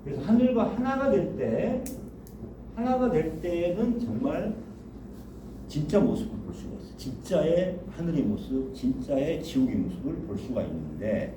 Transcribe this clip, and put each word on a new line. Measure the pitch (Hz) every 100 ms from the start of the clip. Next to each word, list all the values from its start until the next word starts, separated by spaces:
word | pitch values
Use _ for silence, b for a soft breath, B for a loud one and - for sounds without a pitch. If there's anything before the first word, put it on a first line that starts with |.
그래서 | - 143
하늘과 | - 233 254 226 208 -
하나가 | 262 269 277
될 | 196 160 -
때, | 113 - 220 247 - - - - - - - - - -
하나가 | 247 254 247
될 | 160 160 165
때는 | 175 170 175 185 247 -
정말 | - 214 139 160 208 - - - - - - - - - - - -
진짜 | 147 - 202
모습을 | - - - -
볼 | -
수가 | - - -
있어. | - -
진짜의 | 135 - - 175 156 175 180 180 -
하늘의 | - 170 147
모습, | 104 107 - 131 131
진짜의 | - 127 131 - 135 147 165
지옥의 | - 135 127 107
모습을 | 87 90 143 165 107
볼 | 101
수가 | - 113
있는데 | 82 80 76 76 104 107 -